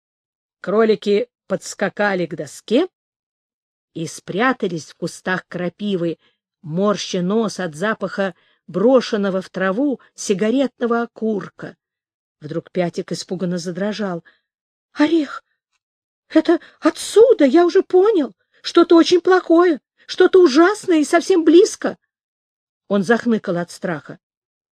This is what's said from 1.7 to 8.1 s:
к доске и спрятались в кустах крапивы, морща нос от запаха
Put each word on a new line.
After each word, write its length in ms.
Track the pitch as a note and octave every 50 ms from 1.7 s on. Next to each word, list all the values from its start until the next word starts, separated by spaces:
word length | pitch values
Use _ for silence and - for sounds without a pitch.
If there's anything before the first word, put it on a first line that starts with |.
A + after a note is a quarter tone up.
| - - G#3 F#3 - - G#3 G#3 G3 F#3 F3
к 100 | D#3 F3
доске 520 | D#3+ D3+ C#3+ - - - - G#3 C4+ F#4 F#4 _ _ _ _ _ _ _ _ _ _ _ _ _ _ _ _ _ _ _ _ -
и 140 | - E3
спрятались 800 | D3 - - - - D#3+ F#3 A#3 C4 B3+ - - F#3+ F3 D#3+ -
в 100 | - -
кустах 500 | - - E3 - - - G3 F#3 F3+ -
крапивы, 680 | - - E3+ F3+ F3 - - G3+ G#3 G3 E3+ E3+ E3+ D#3 _ _ _ _ _ _ _ _ _
морща 600 | - D#3 D3+ F3 G3 G#3 G3+ F3+ - - - F#3
нос 380 | F3 F3+ G3+ A3+ A3+ G3 - -
от 160 | F3+ F3 D3
запаха 600 | D3 F#3 G#3+ A3 - G3+ F3+